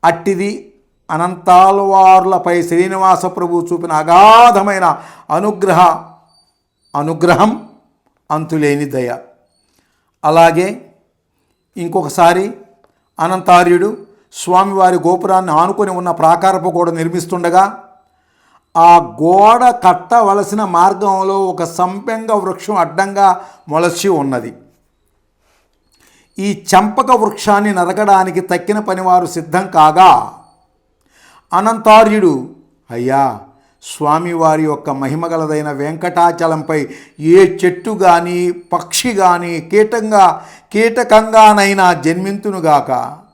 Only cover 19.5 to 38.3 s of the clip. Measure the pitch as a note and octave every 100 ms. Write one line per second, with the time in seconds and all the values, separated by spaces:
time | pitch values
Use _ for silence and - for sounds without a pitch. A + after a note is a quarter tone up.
19.5 | A#3+ B3 A#3+ F#3+ F3 - A#3 G#3 G3 G3+
20.5 | G#3 G3+ E3+ F3+ F#3+ G3+ F#3+ F#3+ G3 F#3+
21.5 | E3+ E3 E3 F3+ G3 A3 A3+ A3 G#3 F#3
22.5 | F3+ - G3+ E3 D#3+ G3 G3 G3 - -
23.5 | _ - D3+ F3 E3+ G3 E3+ C#3 B2+ A2+
24.5 | - _ _ _ _ _ _ _ _ _
25.5 | _ _ _ _ _ _ _ _ - G3
26.5 | G3 - F#3 G#3+ A#3 C4 B3 G#3+ G#3 -
27.5 | G3+ G#3 F#3+ F3 F#3 G#3 G3 F#3 F3 F3
28.5 | F3+ F3+ G#3 G#3 F#3 F#3 F3+ F3 E3+ D#3
29.5 | E3+ F#3+ D#3+ D#3 D#3 F#3 B2+ G#2 - _
30.5 | _ _ _ _ _ _ _ _ _ _
31.5 | F3 G#3 A3+ A3 G#3+ A3 G#3+ F#3 C3+ B2
32.5 | - _ _ _ A#2+ B2 C3+ C3+ G#2+ -
33.5 | _ _ _ - - D3+ D#3 F3 E3+ D#3+
34.5 | D#3 D#3 D3 D#3 C3+ C3+ D#3 E3+ E3 D#3
35.5 | D3+ D3+ C#3 D3 D#3+ F3+ F3 E3+ E3+ E3
36.5 | D#3+ D3+ D#3 C3+ - - _ D3+ F3+ F#3
37.5 | F3+ F3+ F3+ - G3+ F#3 E3+ F3